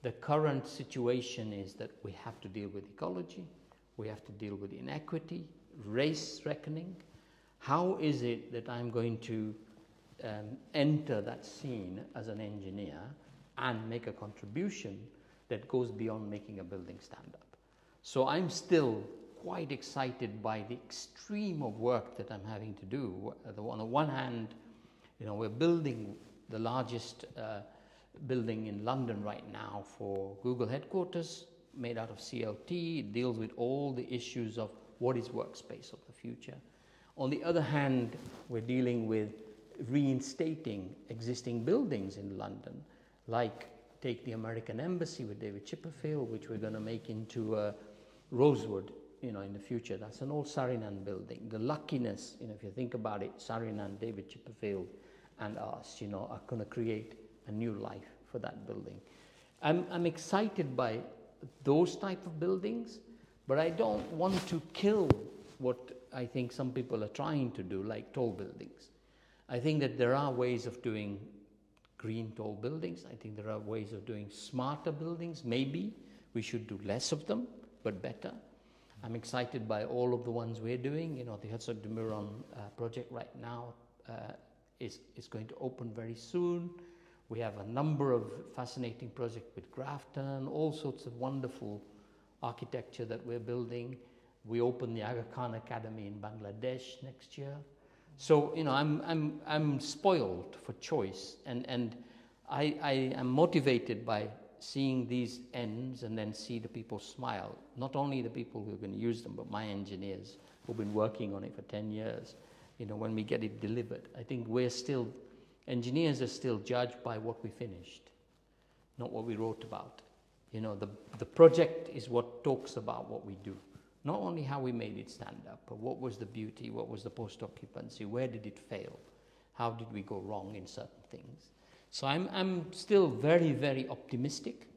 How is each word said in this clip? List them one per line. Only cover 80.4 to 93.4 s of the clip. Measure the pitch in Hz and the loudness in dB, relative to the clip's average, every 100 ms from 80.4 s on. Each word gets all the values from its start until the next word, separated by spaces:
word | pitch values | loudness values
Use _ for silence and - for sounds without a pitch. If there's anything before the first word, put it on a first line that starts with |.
| 117 113 | -2 -4
we're | 110 123 | -2 -2
doing. | 131 151 165 139 | 0 -2 -2 -4
You | |
know, | 120 104 | -6 -8
the | 107 | -6
Herzog | 113 - 110 | -6 -4 -6
de | 104 | -4
Meuron, | 110 113 107 101 104 - | -4 -2 -2 -4 -8 -12
uh, | 120 104 - | -12 -12 -6
project | 117 117 120 | -4 -4 -8
right | 120 - - | -8 -10 -10
now, | 117 120 120 120 - _ - | -8 -8 -10 -14 -20 _ -12
uh, | 117 110 - - - _ _ | -10 -10 -12 -18 -20 _ _
is, | 117 - - - | -8 -8 -16 -16
is | - | -10
going | 113 110 | -8 -8
to | - | -4
open | 135 127 120 | -6 -4 -8
very | 110 113 | -6 -6
soon. | 113 - 175 175 175 175 - - - - - _ | -8 -4 0 2 2 -2 -10 -18 -20 -20 -20 _
We | 113 | -2
have | 113 104 | -2 -2
a | 101 | -2
number | 120 151 147 139 | 2 4 4 6
of | 120 104 - - - | 6 4 -8 -10 -6
fascinating | 123 - 120 113 123 | -6 -4 -4 -4 -10
projects | - 120 110 - | -4 -4 -4 -12
with | - - | -14 -12
Grafton, | - 135 143 - - 139 135 131 | -8 -6 -6 -6 -6 -4 -2 -2
all | 151 156 | 2 2
sorts | 151 143 131 - | 2 -4 -6 -8
of | 120 | -4
wonderful | 131 139 127 - 110 104 - - - - - _ | -2 0 -4 -4 -6 -8 -10 -20 -20 -20 -20 _
architecture | 123 120 131 127 - - | -6 -4 -6 -6 -6 -8
that | 113 113 | -6 -4
we're | 120 | -4
building. | 120 | -6